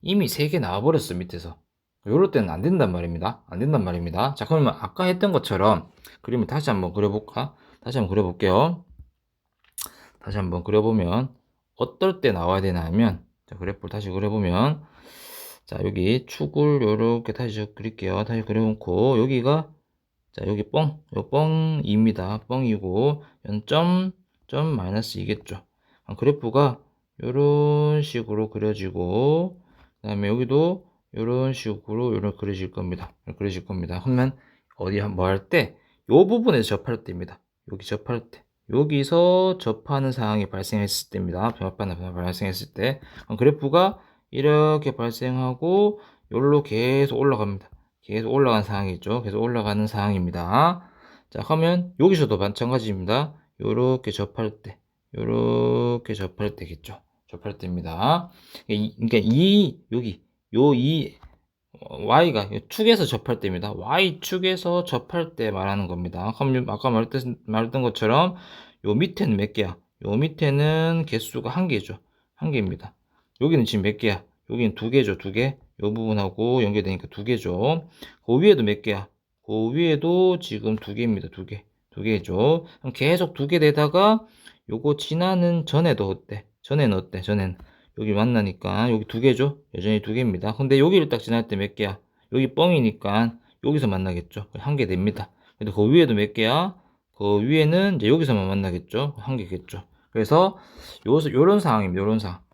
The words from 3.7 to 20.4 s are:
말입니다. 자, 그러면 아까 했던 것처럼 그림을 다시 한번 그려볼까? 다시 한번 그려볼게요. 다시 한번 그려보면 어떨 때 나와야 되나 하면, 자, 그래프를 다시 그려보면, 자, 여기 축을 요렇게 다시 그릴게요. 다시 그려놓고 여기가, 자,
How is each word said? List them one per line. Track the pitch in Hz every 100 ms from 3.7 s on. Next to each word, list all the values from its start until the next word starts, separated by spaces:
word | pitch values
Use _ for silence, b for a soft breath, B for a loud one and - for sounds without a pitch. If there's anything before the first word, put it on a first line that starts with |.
| 151
말입니다. | 92 87 85 87 127
자, | 143 208
그러면 | 156 135 -
아까 | - -
했던 | 185 180 202
것처럼 | 165 - 95 101 95 - B B B
그림을 | - 120 107
다시 | 127 -
한번 | 104 90
그려볼까? | 92 104 104 107 - 135 b b b
다시 | - 120
한번 | 98
그려볼게요. | 95 95 87 98 92 156 175 - - - _ _ _ _ _ _ - - B B B
다시 | - 101
한번 | 92 87
그려보면 | 87 104 107 113 87 101 131 - _ _ _ _
어떨 | 123 - 185 185
때 | 135
나와야 | 92 85 95
되나 | 95 87
하면, | 82 92 113 90 - _ _
자, | 92
그래프를 | 92 98 85
다시 | 104 101
그려보면, | 92 104 107 95 90 131 151 B B B B B B B B _
자, | 98
여기 | 95 101 92 123 127
축을 | - 143 147 147 143
요렇게 | 110 107 113 117 117
다시 | 107 123 107 107
그릴게요. | - 104 110 95 92
다시 | 107 117
그려놓고 | 110 107 110 107 - 90 123 127
여기가, | 127 131 123 156 151 - _ _ _ _ _
자, | -